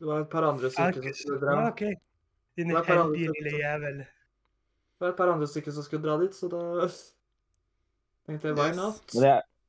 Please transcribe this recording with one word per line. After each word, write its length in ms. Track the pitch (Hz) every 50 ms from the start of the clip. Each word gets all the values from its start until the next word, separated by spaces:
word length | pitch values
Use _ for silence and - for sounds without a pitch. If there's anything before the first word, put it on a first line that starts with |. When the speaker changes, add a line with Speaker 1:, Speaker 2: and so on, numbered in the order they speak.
Speaker 1:
det 60 | 165 156
var 120 | 151 156 151
et 40 | 151
par 140 | - 165 156
andre 280 | 151 139 131 127 131
stykker 220 | 131 - 165 180 175
som 100 | 135 127
Speaker 2:
Faktisk. 180 | 139 139 -
Speaker 1:
skulle 180 | - 143 143 131 139
dra. 100 | 139 143
Speaker 2:
Ja, 160 | 175 226 233
ok. 140 | - - 208 208 190 180 _ _ _ _ _ _ _ _ _ _ _ -
Din 100 | 170 170
Speaker 1:
Det 60 | 165
var 80 | 165
et 60 | 170 170
par 100 | 175 165 165
andre 100 | 156 151
Speaker 2:
heldige 160 | 165 165 160
Speaker 1:
stykker 140 | 151 151 151
Speaker 2:
lille 80 | 147
Speaker 1:
som 160 | 151 147 147 147
Speaker 2:
jævel. 300 | 151 151 147 143 139 139 139
Speaker 1:
Det 1000 | - _ _ _ _ _ _ _ _ _ _ _ _ _ _ _ _ _ - 180
var 40 | 180
et 80 | 180 185
par 180 | 180 175 165
andre 120 | 156 151 143
stykker 240 | - 156 147 151
som 120 | 143 151 147
skulle 240 | - - 156 156 156
dra 100 | 151 156
dit, 160 | 180 196 190
så 160 | - 190 175
da 140 | 170 170 170 170 175 175 175 175 175 - - - _ _ _ _ _ _ _ _ _ _ _ _ _ _ _ _ _ _ _ _ _ _ _ -
tenkte 200 | 156 151 - 156
jeg, 80 | 151 147
"Why 120 | 143 160
Speaker 3:
Yes. 40 | 170 180
Speaker 1:
not?" 360 | 190 214 214 - - - -
Speaker 4:
Men 100 | 120 131
jeg, 180 | 139 135 113 - _ _ _ _